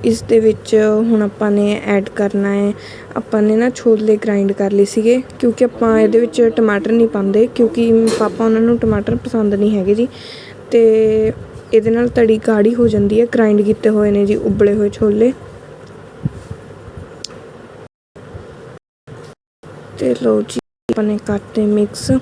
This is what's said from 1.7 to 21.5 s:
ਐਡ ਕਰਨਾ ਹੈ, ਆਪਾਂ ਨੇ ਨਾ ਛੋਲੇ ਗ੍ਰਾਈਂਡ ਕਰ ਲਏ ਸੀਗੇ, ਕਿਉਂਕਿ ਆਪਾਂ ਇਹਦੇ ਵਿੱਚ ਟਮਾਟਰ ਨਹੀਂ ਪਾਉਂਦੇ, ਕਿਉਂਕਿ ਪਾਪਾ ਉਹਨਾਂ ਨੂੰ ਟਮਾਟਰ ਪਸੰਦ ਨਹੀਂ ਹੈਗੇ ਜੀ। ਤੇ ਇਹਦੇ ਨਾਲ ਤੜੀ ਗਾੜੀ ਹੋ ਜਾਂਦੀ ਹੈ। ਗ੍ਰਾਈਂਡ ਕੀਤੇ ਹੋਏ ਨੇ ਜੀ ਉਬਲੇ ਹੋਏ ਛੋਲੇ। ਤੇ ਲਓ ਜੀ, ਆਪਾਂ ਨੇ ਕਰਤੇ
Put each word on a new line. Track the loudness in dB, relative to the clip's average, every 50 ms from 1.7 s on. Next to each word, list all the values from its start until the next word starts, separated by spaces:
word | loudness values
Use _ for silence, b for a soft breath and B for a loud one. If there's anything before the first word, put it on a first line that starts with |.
| -2 -4 -2
ਐਡ | -2 -2 -2 -2 -4 -4
ਕਰਨਾ | -4 -4 -2 -2 -2 -2 -2
ਹੈ, | -2 -2 -2 -2 -4 B B B B B B B -10
ਆਪਾਂ | -10 -6 -4 -2 0
ਨੇ | 2 2 2
ਨਾ | 2 0 -2
ਛੋਲੇ | -4 -2 0 0 2 2 2 0 0 0 0
ਗ੍ਰਾਈਂਡ | -2 -2 0 0 -2
ਕਰ | -2 -2 -2 0
ਲਏ | 2 2 0
ਸੀਗੇ, | 2 0 0 2 2 2 0 -2 -8 -8 -2
ਕਿਉਂਕਿ | -2 -2 0 0 -2
ਆਪਾਂ | -2 0 -2 0 2 2 4
ਇਹਦੇ | 2 4 2 2
ਵਿੱਚ | 0 0 0 2 2 2 2
ਟਮਾਟਰ | 2 0 0 0 -2 -2 0
ਨਹੀਂ | 2 2 2
ਪਾਉਂਦੇ, | 2 0 -2 -2 0 2 2 2
ਕਿਉਂਕਿ | 0 2 0 0 0 2 0 0 2 2 4 2 2 0 0
ਪਾਪਾ | -2 -4 -2 -2 0
ਉਹਨਾਂ | 0 2 2
ਨੂੰ | 2 0 0
ਟਮਾਟਰ | 0 0 0 0 -2 -2 -4 -4
ਪਸੰਦ | -4 -6 -4 -4 -2 0 0 0
ਨਹੀਂ | 0 0 0 0
ਹੈਗੇ | 0 0 0 0
ਜੀ। | 0 0 -4 B B B B B B B B B -20 -10 0
ਤੇ | 2 4 4 4 4 4 2 2 2 0 0 -2 -4 -6 -14 -18 -20 -20 -8 0 0
ਇਹਦੇ | 2 2 2
ਨਾਲ | 0 0 0 0
ਤੜੀ | 2 2 2 2 2 0 0
ਗਾੜੀ | 0 2 2 2 2 2
ਹੋ | 2 0
ਜਾਂਦੀ | 2 2 2 0 2 2 2
ਹੈ। | 0 0 0
ਗ੍ਰਾਈਂਡ | 0 2 2 2 2
ਕੀਤੇ | 2 0 -2 0 0 0
ਹੋਏ | 2 2 2 2
ਨੇ | 2 2 2
ਜੀ | 0 0
ਉਬਲੇ | -2 -2 -4 0 2 2 2 2
ਹੋਏ | 0 -2 -2
ਛੋਲੇ। | -2 -2 -2 0 2 2 2 0 0 -4 -16 -20 -20 -20 -20 -20 -20 -20 -20 -20 -20 -20 -20 -20 -20 -8 -8 -8 -8 -8 -16 -16 -18 -18 -18 -20 -20 -20 -20 -20 -20 -20 -20 -20 -18 -18 -18 -18 -18 -20 -20 -20 -20 -20 -20 -20 -20 -20 -20 -20 _ _ _ _ _ -20 -20 -20 -20 -20 -20 -20 -20 -20 -20 -20 -20 -20 _ _ _ _ _ -20 -20 -20 -20 -20 -20 _ _ _ _ _ -20 -20 -20 -20 -20 -20 -14 -8
ਤੇ | -6 -6 -4 -4
ਲਓ | -2 -2 -2 -2
ਜੀ, | -4 -6 -12 -14 _ _ _ _ _ -8
ਆਪਾਂ | -6 -4 -4
ਨੇ | -4 -6 -6 -6
ਕਰਤੇ | -6 -8 -8 -8 -8